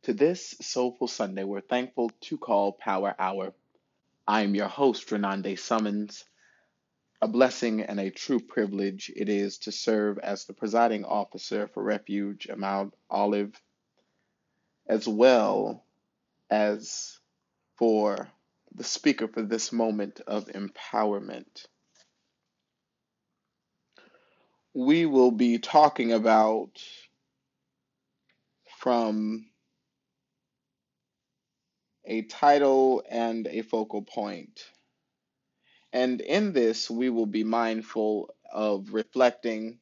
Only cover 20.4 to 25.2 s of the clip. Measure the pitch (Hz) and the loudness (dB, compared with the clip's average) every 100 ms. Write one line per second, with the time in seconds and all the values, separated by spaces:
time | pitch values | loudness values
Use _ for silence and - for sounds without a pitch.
20.4 | - 95 101 - - 110 107 101 101 - | -6 -10 -10 -12 -6 -2 0 -2 -6 -14
21.4 | - - - _ _ _ _ _ _ _ | -16 -20 -20 _ _ _ _ _ _ _
22.4 | _ _ _ _ _ _ _ _ _ _ | _ _ _ _ _ _ _ _ _ _
23.4 | _ _ _ _ _ _ _ _ _ _ | _ _ _ _ _ _ _ _ _ _
24.4 | _ _ _ 135 127 165 165 135 | _ _ _ -4 2 4 4 6